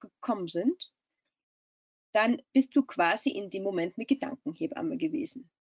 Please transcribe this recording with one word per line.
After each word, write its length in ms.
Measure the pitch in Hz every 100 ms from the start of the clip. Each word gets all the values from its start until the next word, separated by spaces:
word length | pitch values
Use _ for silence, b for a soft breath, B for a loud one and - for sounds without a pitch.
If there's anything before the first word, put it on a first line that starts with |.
gekommen 480 | 208 _ - 214 170
sind, 420 | 170 226 359 - _ _ _ _ _ _ _ _ _ _ _ _
dann 280 | 214 226 240 -
bist 200 | 262 262
du 80 | 285
quasi 460 | 269 - 170 214 -
in 220 | - 196
dem 120 | 190
Moment 360 | 196 185 170 -
eine 80 | 233
Gedankenhebamme 920 | 269 - - - 165 160 - 165 -
gewesen. 540 | 160 - 160 - - _